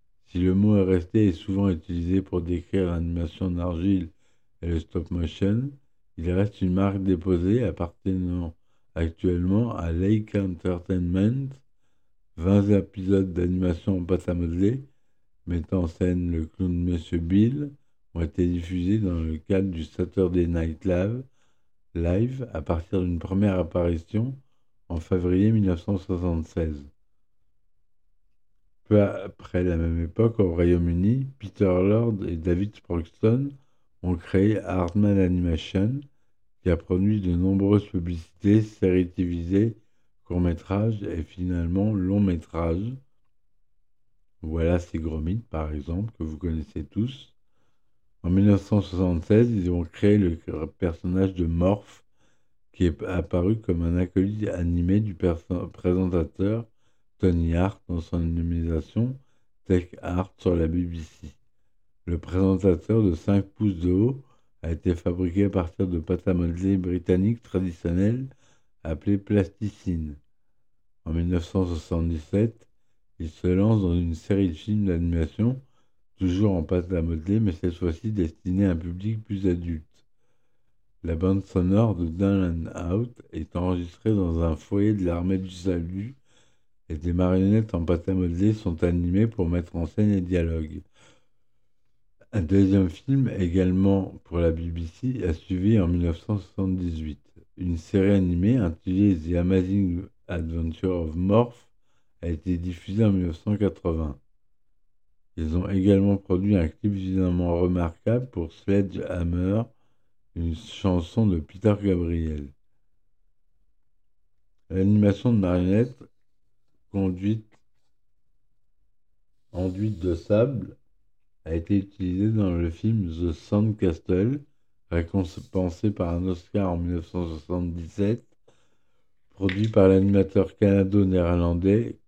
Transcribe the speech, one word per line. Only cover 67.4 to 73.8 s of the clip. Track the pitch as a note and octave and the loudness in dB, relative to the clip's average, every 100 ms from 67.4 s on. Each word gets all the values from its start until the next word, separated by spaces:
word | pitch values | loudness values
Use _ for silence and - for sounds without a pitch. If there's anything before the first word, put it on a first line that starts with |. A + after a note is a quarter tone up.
traditionnelle | - F#2 F#2 E2+ E2+ F2 G#2 B2 C3+ - _ _ _ _ | -4 -4 -4 -4 -2 0 0 0 -6 -14 _ _ _ _
appelée | D#2+ D#2 - G2+ | -8 -6 -2 -2
plasticine. | - G#2 F#2 - G#2 - F#2+ E2+ D2+ D2 _ _ _ _ _ _ _ _ - | 2 0 0 -4 -10 -8 -6 -4 -4 -10 _ _ _ _ _ _ _ _ -6
En | |
mille | E2 F2 | -2 0
neuf | F2+ E2 | -2 -2
cent | F#2+ F2+ | -2 -2
soixante-dix-sept, | E2 - E2+ E2 E2 - G2 A#2 - _ _ _ _ _ - | -4 -4 -2 -2 -4 -2 0 0 -2 _ _ _ _ _ -12
il | D#2+ | -12
se | - F2+ | -4 0
lance | F2+ G#2 A2+ | 2 4 2